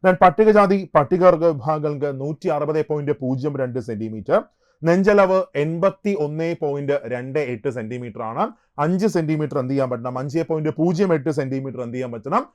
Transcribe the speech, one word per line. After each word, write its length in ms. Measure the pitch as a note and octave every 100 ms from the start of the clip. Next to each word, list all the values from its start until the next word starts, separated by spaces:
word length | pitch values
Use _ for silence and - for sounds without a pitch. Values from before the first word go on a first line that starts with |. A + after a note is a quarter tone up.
Then 120 | F#3+ F3+
പട്ടികജാതി 540 | F#3 - G#3+ G#3 G3+ G3 F#3+ D#3
പട്ടികവർഗ 480 | C#3+ F3+ F#3 F3 E3+
വിഭാഗങ്ങൾക്ക് 580 | D3+ B2 D#3 D3+ D3 C#3+ C3+
നൂറ്റി 280 | C#3 D#3 F3+ D3+
അറുപത് 260 | D3 D#3 D3
പോയിന്റ് 260 | D3+ C#3+ D3
പൂജ്യം 340 | B2+ C3 D3 C#3
രണ്ട് 180 | B2+ B2 A2+
സെന്റിമീറ്റർ. 500 | G#2+ A2 A2 G2+ F3+ - _ _ _ D#3
നെഞ്ചളവ് 520 | F3 G3 G3+ F#3+ F#3+ F3+ C#3
എൺപത്തി 500 | D3 E3 F#3+ F#3 G#3 F#3+ D3
ഒന്ന് 260 | D3+ E3 E3
പോയിന്റ് 340 | D3+ C#3+ C#3 C#3+ A#2
രണ്ട് 280 | B2 C3 C3+ C3+
എട്ട് 140 | A#2 C#3 A#2+
സെന്റിമീറ്റർ 440 | A2 B2 B2 A2 A2+
ആണ്. 160 | A#2+ G#3+ - _ -
അഞ്ച് 220 | D3+ F#3 G#3+ E3+
സെന്റിമീറ്റർ 400 | D#3 D#3 D3+ C3+
എന്ത് 100 | B2+
ചെയ്യാൻ 160 | C#3 C3
പറ്റണം? 240 | B2 B2 B2+
അഞ്ചേ 220 | C#3 D3+ E3
പോയിന്റ് 220 | D#3+ D3+ D3+
പൂജ്യം 300 | E3 E3 G3 D#3+
എട്ട് 140 | C3+ D3
സെന്റിമീറ്റർ 420 | C3+ C3+ C3+ C3 A#2+
എന്ത് 100 | B2
ചെയ്യാൻ 140 | B2+ A#2
പറ്റണം? 260 | A#2 G3+ D4